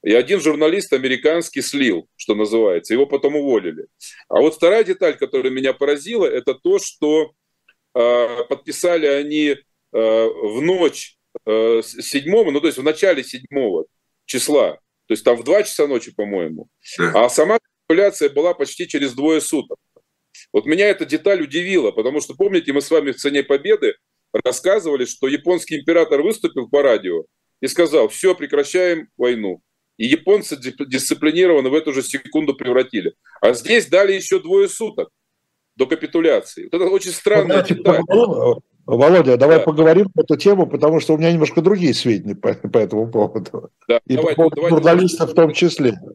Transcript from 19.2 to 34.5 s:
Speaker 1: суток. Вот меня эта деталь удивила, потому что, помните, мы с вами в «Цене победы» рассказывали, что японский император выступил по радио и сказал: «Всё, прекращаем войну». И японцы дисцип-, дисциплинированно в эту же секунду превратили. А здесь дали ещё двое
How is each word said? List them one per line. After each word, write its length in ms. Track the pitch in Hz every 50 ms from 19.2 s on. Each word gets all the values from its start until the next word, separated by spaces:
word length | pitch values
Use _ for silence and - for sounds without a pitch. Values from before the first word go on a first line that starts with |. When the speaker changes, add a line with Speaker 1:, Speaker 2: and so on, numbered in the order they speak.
| 143 156 160 151
Speaker 1:
суток. 380 | 139 - - 139 - _ - _ _ _ _ _ _ _ _ _ _ _ _ - - _
Вот 140 | - 104 -
меня 220 | 147 156 185 202 208
эта 160 | 196 - 156
деталь 360 | 143 151 147 - 196 202 180
удивила, 500 | 156 135 135 170 175 190 190 170 127 101
потому 280 | - 110 110 127 143 151
что, 140 | 139 - 135
помните, 380 | 139 196 202 190 170 165 -
мы 80 | - 143
с 100 | - -
вами 220 | 160 156 143 139
в 40 | 123 -
«Цене 260 | - 143 143 143 139
победы» 500 | - 139 139 143 196 220 - - 107 - _ _ _ _ _ _ _ - 107 -
рассказывали, 600 | 127 123 - - 185 202 220 170 160 143 131 123
что 240 | 110 - _ - 135
японский 500 | 143 143 _ 175 180 170 - - 160 143
император 440 | - 165 165 170 160 - 147 139
выступил 460 | 147 208 220 - - - - 135 120 110
по 140 | - 143
радио 420 | 139 135 113 104 95 90 85 82 78 _ _ _ _ _ _ _
и 80 | 131 131
сказал: 400 | - - 170 151 151 147 113 104
«Всё, 260 | - - - 185 180
прекращаем 720 | - 147 139 143 143 139 - - 185 180 180 170 160 - _ _
войну». 440 | - 123 123 123 113 104 95 87 _ _ _ _ _ _ _ _ -
И 80 | 113
японцы 500 | 123 147 160 - 180 202 208 - - 156
дисцип-, 320 | 131 123 - - - 143 131
дисциплинированно 800 | 127 131 - - 147 139 151 156 156 175 185 180 165 143 131 127
в 60 | 139
эту 180 | 156 156 151
же 100 | 135 135
секунду 520 | 127 - - 135 - - - 156 151 147 139
превратили. 580 | - 120 123 123 127 127 127 - 101 90 - - _ _ _ _ -
А 100 | - 110
здесь 340 | 123 123 - - 226 226 -
дали 260 | 135 156 185 202 196 196
ещё 260 | 190 170 - 190 185
двое 280 | - 165